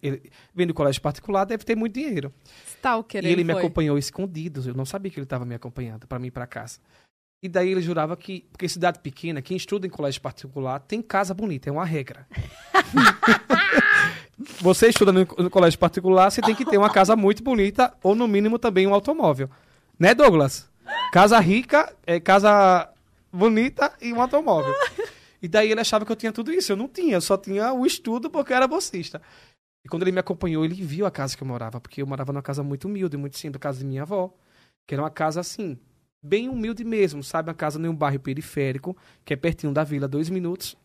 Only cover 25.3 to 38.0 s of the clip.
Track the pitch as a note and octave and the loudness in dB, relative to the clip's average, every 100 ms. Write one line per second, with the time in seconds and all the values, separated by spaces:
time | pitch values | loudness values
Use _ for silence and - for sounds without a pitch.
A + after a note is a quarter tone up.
25.3 | _ F3 G3+ G#3+ A3 A3 G#3+ G#3+ A3 A3+ | _ -2 2 2 0 0 -2 -2 -6 -6
26.3 | A3 A#3 F4 F#4 G3 B3+ - F4 F#3+ E3 | -6 -4 -4 -2 -4 -6 -4 0 0 0
27.3 | G3 G3 G3 A3+ C4 C4 - - A#3 C#4+ | -2 -2 -4 -2 0 -2 -2 -6 -6 -4
28.3 | D#4+ C#4 B3+ C4 E4 - F#3 D3+ - _ | -6 -2 0 2 0 -6 -10 -12 -14 _
29.3 | - _ _ _ _ - E3 F#3 F#3 F3+ | -20 _ _ _ _ -10 -2 -2 -2 -4
30.3 | F3+ F#3 D#3 D#3+ F#3 F3 D3+ G3+ - C#3 | -4 -2 0 -2 -2 -8 -4 -4 -4 -8
31.3 | - C3+ A#2+ A2+ A#2 - - C#3 C3+ C3 | -6 -8 -8 -8 -12 -14 -10 -8 -6 -6
32.3 | C#3 C3+ C#3+ C#3+ C#3 F#3+ G3+ F#3 C#3+ C#3+ | -6 -6 -6 -6 -6 -6 -4 -4 -6 -10
33.3 | - D#3 C3+ D3 C3 C#3 C3+ D3+ G3+ F#3 | -10 -12 -10 -8 -8 -8 -8 -6 -4 -6
34.3 | _ _ _ _ _ _ C#3 D3+ D#3 D#3 | _ _ _ _ _ _ -6 -6 -2 -4
35.3 | D#3 F3 - G3 B2+ _ _ _ _ D3 | -2 -8 -8 -10 -10 _ _ _ _ -2
36.3 | G3+ B3 B3+ A3 A3+ A#3 A3+ F#3 C#3+ C3+ | -2 -2 -6 -6 -6 -4 0 0 -2 -6
37.3 | E3 D#3+ D#3+ D3+ D3+ E3 D#3+ | -6 -6 -4 -4 -4 -6 -2